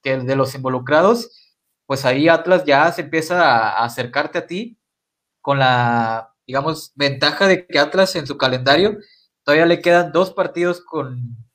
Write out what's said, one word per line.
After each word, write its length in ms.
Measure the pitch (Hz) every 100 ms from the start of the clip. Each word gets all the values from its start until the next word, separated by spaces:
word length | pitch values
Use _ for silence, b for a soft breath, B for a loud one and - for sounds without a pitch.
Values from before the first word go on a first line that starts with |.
que 160 | 135 131
de 180 | 127 135
los 180 | 127 139
involucrados, 840 | 131 127 127 151 190 233 - b b _ _ _ _
pues, 180 | 131 131
ahí 240 | 131 160
Atlas 340 | 160 175 180 147
ya 260 | 139 165
se 80 | 170
empieza 400 | 143 160 156 180
a, 280 | 160 120 110 95
a 40 | 117
acercarte 520 | 127 120 135 151 175
a 80 | 165
ti 320 | 180 233 _ _ _ _ _ _ _
con 180 | - 139
la, 760 | 131 123 120 120 113 113 - _ -
digamos, 460 | 131 156 156 - -
ventaja 520 | 143 135 147 - 196
de 200 | 180 -
que 100 | 143
Atlas 380 | 151 185 190 170
en 100 | 139
su 120 | 135
calendario 600 | 131 127 127 151 202 208 B B B _
todavía 220 | - 151 170
le 160 | 170
quedan 300 | 175 175 165
dos 200 | 156 185
partidos 500 | 196 185 175 175 175
con 560 | - 160 131 123 117 117 -